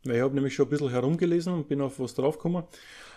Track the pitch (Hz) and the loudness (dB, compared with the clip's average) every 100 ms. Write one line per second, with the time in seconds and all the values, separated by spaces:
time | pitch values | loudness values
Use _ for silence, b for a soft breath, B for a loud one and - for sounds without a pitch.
0 | 131 117 131 139 135 - 131 147 143 123 | -2 2 2 2 0 2 2 2 0 0
1 | 127 165 175 170 170 180 147 139 139 - | 2 2 2 2 0 -2 -2 -2 -2 -4
2 | 123 - 139 156 170 175 165 B B B | -6 0 0 0 -2 -2 -6 B B B
3 | B | B